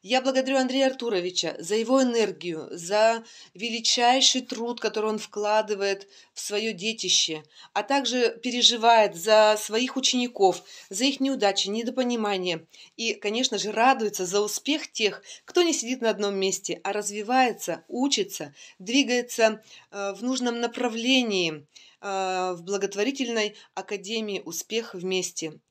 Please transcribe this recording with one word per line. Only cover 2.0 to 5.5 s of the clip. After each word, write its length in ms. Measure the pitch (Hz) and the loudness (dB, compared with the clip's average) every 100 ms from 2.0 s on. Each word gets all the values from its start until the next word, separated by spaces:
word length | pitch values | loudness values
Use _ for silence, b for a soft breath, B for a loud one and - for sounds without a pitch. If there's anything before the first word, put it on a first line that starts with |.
энергию, 680 | 254 233 208 180 175 160 135 | 4 2 0 -2 -8 -8 -8
за 540 | 170 170 208 220 226 226 B B | -12 -2 4 4 2 -6 B B
величайший 880 | 180 226 233 226 - 240 262 - 262 | -8 -4 -2 0 4 4 6 4 2
труд, 380 | 254 220 233 240 | -4 -6 -6 -4
который 280 | 214 214 220 | -2 -2 -2
он 120 | 214 | -4
вкладывает 880 | - 208 208 | -6 -6 0